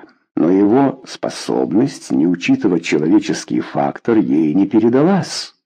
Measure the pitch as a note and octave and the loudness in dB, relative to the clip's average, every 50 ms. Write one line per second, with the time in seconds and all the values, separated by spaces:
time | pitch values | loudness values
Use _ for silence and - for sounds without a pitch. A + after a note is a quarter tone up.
0 | - - _ _ _ _ _ - D2 E2 F#2 F#2+ G2+ G2+ A2 C3+ C#3 C3+ - - | -20 -20 _ _ _ _ _ -2 0 2 4 4 4 4 4 4 2 2 0 -4
1 | - - - - - - - - - - A1+ B1 B1+ B1 - G#2 C3+ C#3+ - - | -12 -18 -12 -8 -8 -8 -8 -8 -6 -4 -2 -2 -2 0 0 0 0 0 -4 -8
2 | - - C#2+ C2 D2+ F2 F2+ F2 - B2 C3+ C3 - G2+ F2+ E2 - - F#2 D2+ | -8 -4 -2 0 0 0 0 -2 0 0 0 0 0 0 0 -2 -2 -2 -2 0
3 | D2 D#2+ G2 G#2+ - - E2+ - - - - - - - - - C#2+ C#2+ - - | 2 2 2 2 2 0 -4 -6 -6 -6 -4 -4 -4 -4 -4 -4 -2 -4 -4 -4
4 | - - A2+ G#2+ F#2+ B1+ C2+ D#2 D#2+ D2+ D2+ F#2+ G2+ G2 - A2 G#2+ A#2 A#2 C3+ | -2 0 2 2 2 2 0 0 0 0 0 0 0 2 2 2 2 4 4 2
5 | D3 F3 G3 F3+ D3 - - - - - - _ _ | 2 2 2 0 -2 -4 -8 -10 -12 -12 -16 _ _